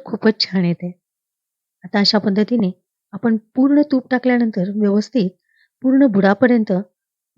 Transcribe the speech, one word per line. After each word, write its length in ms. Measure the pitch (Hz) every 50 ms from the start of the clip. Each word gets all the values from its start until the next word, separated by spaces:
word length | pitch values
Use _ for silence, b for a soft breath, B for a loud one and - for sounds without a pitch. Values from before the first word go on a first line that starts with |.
| -
खूपच 360 | - - 214 - 220 220 -
छान 240 | - - 185 190 180
येते. 260 | 170 170 - 175 175 180 - _ _ _ _ _ _ _ _ _ _ _ _ _ _ _ _ -
आता 140 | 185 - 208
अशा 200 | 202 190 - 214
पद्धतीने 520 | - 220 196 196 214 202 240 240 208 180 185 - _ _ _ _ _ _ -
आपण 240 | 202 - 240 226 214 - _ -
पूर्ण 280 | - 262 277 285 294 294 294 285
तूप 160 | 262 247 -
टाकल्यानंतर 600 | 262 247 247 254 247 240 240 226 214 208 180 190 202
व्यवस्थित 540 | 214 214 202 196 208 208 - - 254 196 180 - _ _ _ _ _ _ _ _ _ -
पूर्ण 240 | 262 262 269 285
बुडापर्यंत 680 | 269 196 196 190 196 202 202 - 240 247 240 220 - 196 180 202 - _ _ _ _ _ _ _ _ _